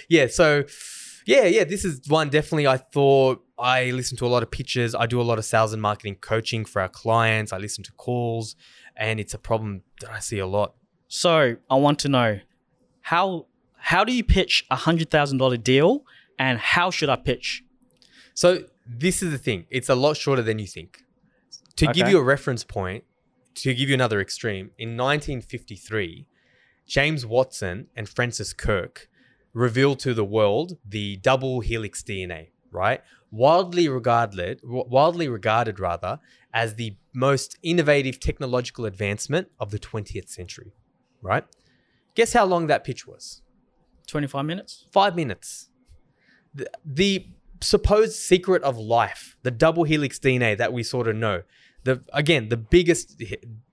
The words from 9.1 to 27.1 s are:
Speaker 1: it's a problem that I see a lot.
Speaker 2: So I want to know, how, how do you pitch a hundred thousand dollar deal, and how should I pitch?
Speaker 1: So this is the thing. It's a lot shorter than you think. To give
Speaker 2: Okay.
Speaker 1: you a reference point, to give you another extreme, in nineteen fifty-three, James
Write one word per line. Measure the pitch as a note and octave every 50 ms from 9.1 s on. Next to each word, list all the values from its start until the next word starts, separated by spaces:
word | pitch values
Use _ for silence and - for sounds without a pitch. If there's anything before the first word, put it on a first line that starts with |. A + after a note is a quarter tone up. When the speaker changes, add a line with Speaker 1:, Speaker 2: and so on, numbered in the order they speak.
| A2+ A2
Speaker 1:
it's | G2+ - -
a |
problem | G#2 - - A2+ A2 A2 G#2 G2+ F#2 - _ _ -
that | G#2 A2
I | A2 G#2
see | - - A#2 G2+
a | F#2+
lot. | F#2+ F#2+ G#2 G#2 - - _ _ _ _ _ _ _
Speaker 2:
So | - - - F3+ E3 D#3+ C#3+ B2 A#2 - _ -
I | C3+
want | C3+ C#3+ C#3+ D3 -
to | - C#3
know, | C#3 B2+ A#2+ A2+ G#2 F#2+ - _ _ _ _ _ _ _ _ _ _ _
how, | - - E3 E3+ F#3+ F#3+ F#3 E3 - _ _ _ _ _ _
how | _ - - E3 F3+ G#3
do | A3+ B3+
you | B3 -
pitch | - - F#3+ F3+ - - - - _
a | B2+
hundred | C3 - D#3+ E3+ D#3+ D#3+ -
thousand | - D3+ D3 C#3+ C#3 C3
dollar | C3+ C3 B2
deal, | A#2 A2 B2+ C3 C3+ D3+ F#3 C4 D4 - _ - - _ _ _
and | - C3 C3 B2
how | A2+ - - - F3 F3 F#3
should | F3 - D#3+ C#3
I | B2+
pitch? | - - C#3 B2 - - - - - - _ _ _ _ _ _ _ _ _ _ - - _ _
Speaker 1:
So | - - F3 F#3 E3 - - _ _ _
this | B2 A#2+ A#2+ D3 F#3 F#3 -
is | G3 E3+
the | D3
thing. | C3 - C3 A2 F2+ E2+ -
It's | - B2+ - -
a | C3+
lot | B2 C3+ D3+ D3+
shorter | D3+ - C#3+ C#3 B2+
than | A2+ A2 A2
you | G#2+ G#2
think. | F#2 - F2 D#2+ - - _ _ _ _ _ _ _ _ _ _ _ - - _ _ _
To | - D#3
give | D#3 - E3+ G3
Speaker 2:
Okay. | -
Speaker 1:
you | G3
a | E3 C3
reference | B2 C#3+ C#3 - D3 B2+ A2+ -
point, | - - G#2+ F#2+ F#2 F#2+ - - _ _ _ _ _ _ _ _ _ _
to | - - C3+ B2+
give | A#2+ C#3 C3+
you | C#3
another | B2+ B2+ A#2 A2 G2+
extreme, | F#2+ - - - - A2+ G2+ F#2+ F#2+ - -
in | - A2+ A#2 A#2
nineteen | A#2 B2+ C3+ C#3+ D3+ D3 - C#3+ A#2+
fifty-three, | - - - A#2+ - - G#2 F#2 - - A2 A2 F#2+ E2 E2+ - D3 - _ _ _ _ _ _ _ _ _ _ _
James | - - C3+ C#3 D3+